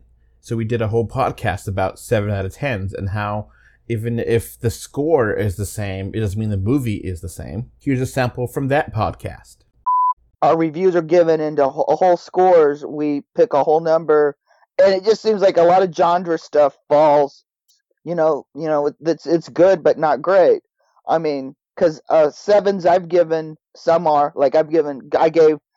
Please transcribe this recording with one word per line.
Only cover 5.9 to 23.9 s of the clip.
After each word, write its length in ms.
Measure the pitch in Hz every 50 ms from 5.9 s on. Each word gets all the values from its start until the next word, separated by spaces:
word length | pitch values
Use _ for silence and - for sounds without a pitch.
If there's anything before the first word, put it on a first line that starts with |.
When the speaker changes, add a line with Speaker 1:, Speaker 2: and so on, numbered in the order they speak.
| 95 95 95 101 -
Speaker 1:
it 60 | 110
doesn't 180 | 110 98 95 107
mean 120 | 110 107
the 60 | 104
movie 420 | 95 95 110 139 147 127 113 101 -
is 220 | - 90 92 82
the 80 | - 90
same. 440 | - - 76 62 78 107 131 - _ _
Here's 200 | - 143 135 127
a 60 | 131
sample 400 | 123 - 139 123 117 - 127 123
from 220 | - - 147 139 131
that 260 | 139 151 - - -
podcast. 600 | 110 101 87 - - - - - - - - - _ _ _ _ _ - - - - - 988 - _ _ _ _ -
Speaker 2:
Our 160 | - 147 165
reviews 380 | 165 165 160 147 170 190 185 170
are 80 | 175
given 380 | 160 151 170 175 165 165 160 156
into 280 | 156 151 151 147 139 135
wh-, 300 | - 156 - - 151 -
whole 180 | 185 180 175
scores. 680 | - - - - 180 185 185 180 165 151 143 143 147 147
We 400 | - 143 147 151 147 147 143 - _ _
pick 200 | 170 160 147 151
a 100 | 143 123
whole 160 | 165 151 165
number, 560 | 165 160 160 165 165 147 151 151 147 143 - _ _ _ _ _ _ _ _ -
and 140 | 554 196 381
it 80 | 381
just 180 | 381 440 302 -
seems 220 | - 220 214 185
like 140 | 196 190 156
a 60 | 165
lot 200 | 170 170 180 190
of 100 | 196 180
genre 460 | 151 - 185 170 175 175 185 175 160 151
stuff 400 | - - - 147 147 135 - _ _ -
falls. 560 | 147 147 156 151 143 147 143 135 - _ _ _ _ _ _ _ _ _ _ _ _ _ -
You 100 | 156 175
know, 320 | 165 156 160 147 135 - _ -
you 140 | 143 165 156
know, 180 | 156 147 147
it, 80 | 147 - _
it's, 260 | 143 165 151 - -
it's 220 | 143 170 160 - 143
good, 340 | 117 160 175 196 190 160
but 160 | 139 156 127 147
not 240 | 160 151 139 123
great. 400 | - 175 196 190 165 135 113 - - _ _ _ _ _ _ _ - -
I 100 | 147 165
mean, 380 | 160 151 143 139 135 135 - _ _ _ _
'cause, 240 | - 185 160 151 - - -
uh, 220 | - 160 151 147
sevens 560 | - - - 202 208 202 185 202 202 185 165
I've 220 | 175 175 190 175 160
given, 480 | 175 175 175 160 160 160 160 156 156 - _ _ _
some 320 | - - 170